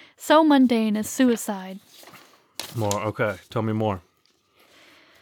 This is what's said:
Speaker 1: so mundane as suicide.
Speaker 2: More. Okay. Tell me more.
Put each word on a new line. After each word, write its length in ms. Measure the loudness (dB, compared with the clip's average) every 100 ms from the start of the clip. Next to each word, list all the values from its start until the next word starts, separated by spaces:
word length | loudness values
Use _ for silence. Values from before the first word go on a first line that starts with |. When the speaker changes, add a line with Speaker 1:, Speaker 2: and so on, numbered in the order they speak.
| -10 _
Speaker 1:
so 280 | 4 4
mundane 520 | 6 6 4 2 -2 -4
as 120 | -4
suicide. 720 | 0 2 2 -4 -10 -10 -16 _ -20 -20 -20 _ _ _ -18 -12 -6
Speaker 2:
More. 240 | -2 -2 -4
Okay. 300 | -4 -4 -6 -8
Tell 140 | -6
me 100 | -4
more. 300 | -2 -2 -4 _ _ _ _ _ _ _ _ _ _ _ _